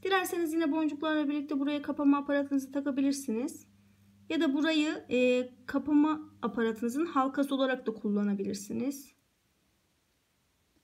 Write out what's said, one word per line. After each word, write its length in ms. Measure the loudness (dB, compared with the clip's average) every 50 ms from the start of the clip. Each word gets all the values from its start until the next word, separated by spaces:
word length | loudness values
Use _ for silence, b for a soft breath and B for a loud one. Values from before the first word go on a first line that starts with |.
| -2
Dilerseniz 500 | 0 2 2 2 0 -2 -2 -2 0 0
yine 200 | 0 0 2 2
boncuklarla 560 | 0 0 -2 -2 -2 -2 0 0 0 0 0
birlikte 320 | -2 -4 -4 -4 -2 -2
buraya 220 | 0 0 -2 -2 -4
kapama 360 | -4 -4 2 4 4 4 4
aparatınızı 540 | 2 0 0 0 0 0 -2 -2 -2 -2 -6
takabilirsiniz. 920 | -4 -2 -2 0 2 2 0 0 0 -2 -4 -2 -2 -4 -4 -6 -10 -16 -20 b b b b b b b b b b -8 -4
Ya 120 | -2 0
da 140 | 2 2 2
burayı, 500 | 2 2 2 4 4 2 2 0 -4 -4 -2
e, 400 | 2 4 4 4 4 4 0 -2 -8 -14 -10
kapama 680 | -4 -4 -4 0 4 4 6 6 4 2 -2 -6 -10 -10 -6 -6
aparatınızın 640 | -4 -2 0 0 0 0 -2 -4 -4 -2 -2 -2
halkası 480 | 0 2 2 0 2 2 0 0 0 0
olarak 320 | 0 0 0 0 -2 -4
da 80 | -6 -6
kullanabilirsiniz. 1200 | -4 -2 -2 0 0 0 0 0 -2 -2 -4 -6 -6 -8 -8 -6 -4 -4 -4 -6 -8 -12 -20 _ _ _ _ _ _ _ _ _ _ _ _ _ _ _ _ _ _ _ _ _ _ _ _ _ _ _ _ _ _ _ _ _ _